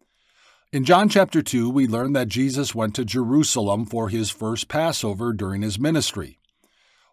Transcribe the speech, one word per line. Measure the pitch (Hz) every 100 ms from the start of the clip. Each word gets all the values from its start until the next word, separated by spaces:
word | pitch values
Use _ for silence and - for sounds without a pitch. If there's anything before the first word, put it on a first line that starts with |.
| _ _ _ _ _ _ _
In | 135 131
John | 175 208
chapter | 202 185 165
two, | - 123 117
we | 139 127
learn | 113 135
that | 139 117
Jesus | 107 135 131 143
went | 113 110 107
to | 113
Jerusalem | 123 117 143 147 123 101 104 113
for | 117 110
his | 113 104
first | - 110 113 -
Passover | 151 165 - 110 98 117
during | 107 98 98
his | 107 101
ministry. | 147 160 - 101 69 - _ _ _ _ _ _ _